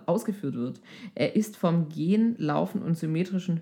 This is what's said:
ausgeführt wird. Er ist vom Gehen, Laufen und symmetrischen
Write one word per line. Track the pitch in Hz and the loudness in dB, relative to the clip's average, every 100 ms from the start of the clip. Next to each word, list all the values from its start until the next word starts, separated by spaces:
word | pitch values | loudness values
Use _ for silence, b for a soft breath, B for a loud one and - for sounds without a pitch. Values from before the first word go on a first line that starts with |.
| - | 0
ausgeführt | 180 233 196 143 123 | 0 0 -4 -4 -4
wird. | 123 - B B 226 - | -4 -6 B B -12 -2
Er | 139 - | 0 2
ist | 214 - | 0 0
vom | 180 165 151 | 2 2 2
Gehen, | 156 160 214 226 233 | 0 2 4 4 2
Laufen | 151 147 180 202 | 0 2 0 -2
und | 156 165 | -2 -2
symmetrischen | 160 160 185 190 175 165 | 0 0 0 -2 -2 -2